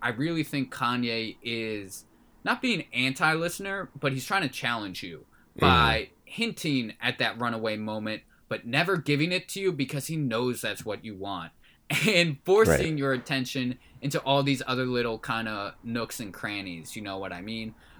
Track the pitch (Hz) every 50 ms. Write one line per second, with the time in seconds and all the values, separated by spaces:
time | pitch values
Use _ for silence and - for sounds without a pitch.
0 | - 123 113 113 147 170 165 160 147 - - 143 131 - - - 127 120 123 123
1 | 120 117 113 113 110 104 - - - 117 117 113 113 110 107 104 98 92 - -
2 | - _ _ _ _ _ _ - - 202 233 240 - 247 220 160 - - - 123
3 | 127 135 135 - 180 156 160 165 165 175 175 - 196 196 196 196 170 - - 135
4 | 147 139 135 131 - - 202 196 170 131 - - 139 120 120 113 104 95 87 -
5 | 98 90 80 76 - _ _ _ _ _ - - 147 139 127 120 117 113 113 110
6 | - - _ _ _ - - - 233 226 - - - 160 139 127 117 107 - -
7 | 110 123 120 - 120 110 101 117 120 117 113 110 110 110 107 107 107 107 107 107
8 | 107 107 107 - - _ _ _ _ - 113 101 - 120 123 151 170 185 196 175
9 | 135 143 147 139 156 175 180 185 - - - 196 196 185 165 139 143 135 151 143
10 | - - 165 160 143 123 110 117 127 123 120 - - 107 101 - - 107 101 -
11 | - 110 101 92 98 101 98 87 82 85 _ _ - - _ _ _ - 147 -
12 | 151 220 202 170 175 165 139 - - 185 190 214 220 170 151 135 - 160 156 143
13 | 139 135 131 123 - - 139 135 127 - - 135 127 123 120 - - - - -
14 | - 139 147 156 - 135 139 139 139 143 139 127 - 127 127 127 127 127 127 120
15 | 117 117 113 110 - - 113 113 113 110 107 101 101 98 - - - 117 117 120
16 | 113 - - - 113 98 92 - - 107 104 101 98 92 85 82 76 - - 113
17 | 104 98 95 95 98 92 90 87 95 110 113 113 110 113 - - - - -